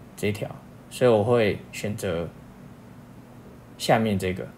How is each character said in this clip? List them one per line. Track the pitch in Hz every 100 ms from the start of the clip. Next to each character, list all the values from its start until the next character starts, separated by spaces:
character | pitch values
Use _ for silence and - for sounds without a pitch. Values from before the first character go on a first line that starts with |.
| - -
这 | 101
一 |
条， | 101 - - - - -
所 | - 127
以 |
我 | 110
会 | 104 120 107 - -
选 | - 107 104
择 | 101 85 85 - - - - - - - - - - - - - - -
下 | - 120
面 | 113 98
这 | 92
个 | 92 -